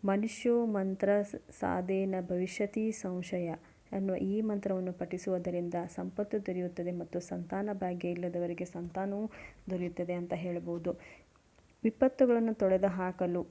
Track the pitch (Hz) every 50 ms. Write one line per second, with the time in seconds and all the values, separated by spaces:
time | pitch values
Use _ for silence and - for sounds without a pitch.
0 | - 196 196 202 214 226 - - - 240 240 240 233 226 214 202 190 190 190 196
1 | - - 202 208 202 202 - - - - - - - 185 175 180 180 180 196 190
2 | 196 196 190 185 180 180 185 180 180 185 - - 214 202 - 220 220 220 220 -
3 | - 190 185 180 180 - - 180 175 170 160 165 - - - _ _ - - 196
4 | 196 190 185 - - 190 196 214 220 214 208 202 202 196 190 185 185 185 180 180
5 | 180 - 190 185 - - 185 180 175 180 175 175 175 175 175 175 170 180 - -
6 | 180 185 - - 208 208 - 214 202 - 180 180 180 175 175 - 175 175 180 175
7 | 170 165 - 180 175 - 180 175 175 175 - 190 202 208 208 196 190 180 180 175
8 | 175 175 175 175 175 175 170 180 175 175 175 170 180 175 - 180 175 175 165 190
9 | 190 196 202 202 214 214 - - - - - - - - 185 180 180 175 175 -
10 | 180 175 175 175 175 175 185 170 170 180 175 170 170 175 170 170 165 180 - -
11 | - - - - - _ _ _ _ _ _ _ _ _ _ _ - 220 220 -
12 | 269 262 262 - 277 247 240 233 226 226 220 - 202 190 190 190 190 196 180 185
13 | 185 185 185 185 190 175 175 175 175 -